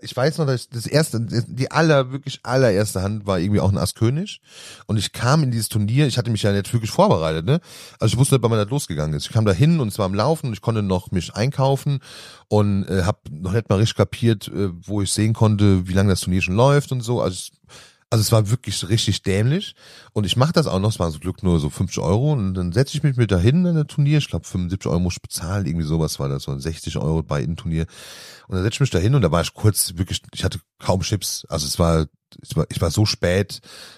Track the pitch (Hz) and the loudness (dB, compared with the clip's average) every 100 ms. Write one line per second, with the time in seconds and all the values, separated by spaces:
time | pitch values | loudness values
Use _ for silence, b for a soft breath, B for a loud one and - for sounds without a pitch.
0 | - - 135 156 147 127 - 120 110 143 | -8 -2 -2 0 -2 -2 -6 -10 -2 0
1 | 160 113 113 117 - 123 131 - 165 143 | 0 -2 -2 -4 -4 -4 -2 2 4 4
2 | 127 135 135 - - 131 127 95 104 95 | 2 -6 -10 -12 -2 2 4 4 0 -2
3 | 95 107 101 92 92 104 85 98 - - | -2 -4 -2 0 2 2 2 2 -2 0
4 | 113 143 202 - B B B B - 107 | -2 0 -6 -12 B B B B -4 -4
5 | 90 - 117 156 139 117 104 110 104 127 | -4 -2 2 2 2 -2 -2 -2 0 2
6 | 151 113 113 107 107 101 95 120 107 - | 2 0 -2 0 0 0 0 -4 -2 2
7 | 196 104 80 80 82 160 B B B B | 4 4 2 -2 0 -2 B B B B
8 | 110 104 139 135 113 113 101 139 - 76 | 0 2 2 2 2 0 0 -4 -4 -4
9 | 76 73 - 113 107 90 147 170 113 - | -2 -4 -2 0 2 4 4 4 0 -2
10 | 95 101 117 160 135 104 - 113 101 92 | -2 0 0 -2 -4 -6 -2 -2 0 -2
11 | - 95 - 92 120 139 135 139 - 135 | -2 -4 -4 -2 -2 0 0 0 -2 -4
12 | B B B B _ 107 104 98 95 92 | B B B B _ 2 4 0 0 0
13 | 90 - - 76 90 110 110 98 110 - | 0 -2 -8 -10 -4 -4 0 2 2 2
14 | 104 - 117 107 - 85 98 85 87 104 | 0 2 0 0 -4 -4 -4 -6 -6 -4
15 | 95 - 110 113 110 104 104 95 92 92 | -2 0 0 2 2 4 4 4 2 2
16 | 98 90 - 92 85 95 131 143 139 127 | 2 2 0 -2 0 2 4 4 0 -4
17 | 113 120 90 92 - - _ B B B | -2 -2 -2 -4 -12 -20 _ B B B
18 | _ 113 107 113 101 123 - - 85 110 | _ 0 4 4 4 0 -2 -8 -2 0
19 | - 85 - 95 113 165 208 - B B | 0 -2 0 0 0 -2 -4 -14 B B
20 | B - 98 113 156 170 151 95 104 - | B -4 -2 2 2 2 0 0 0 0
21 | 85 76 87 - 95 85 73 - 95 - | -2 -2 -8 -2 2 2 2 -2 -4 -2
22 | - 101 143 143 95 92 90 87 139 151 | 0 2 2 0 -2 -2 -2 0 0 0
23 | 147 123 110 95 95 160 180 160 147 - | 0 2 2 4 4 4 2 0 0 0
24 | 143 151 - 82 - 95 87 95 - 82 | 2 2 0 -6 -6 -4 -4 -4 -2 0
25 | 87 - - - 85 101 85 82 76 80 | 0 -2 -10 -10 -4 -4 -2 -2 0 0
26 | 78 - 69 69 - 69 71 80 - - | 0 -2 -4 -4 -6 -6 -6 -8 -8 -4
27 | 78 80 76 73 65 85 87 80 80 B | -2 -2 -2 -4 -4 -4 -4 -4 -4 B
28 | B B B B B 92 98 - 135 87 | B B B B B -2 -2 0 0 2
29 | 98 143 90 82 82 - 107 - - 85 | 2 4 4 2 0 0 0 2 -2 -4
30 | 92 85 - - 92 87 - _ - 92 | -4 -4 -8 -6 -4 -4 -10 _ -2 0
31 | 85 101 - - - 80 73 - 85 82 | 0 -4 -4 -10 -8 -6 -4 0 2 2
32 | 76 _ _ - - - - - 87 82 | 0 _ _ -20 -6 -4 -4 -2 -2 0
33 | 104 - 87 92 101 - B B B | 0 0 0 0 -2 -8 B B B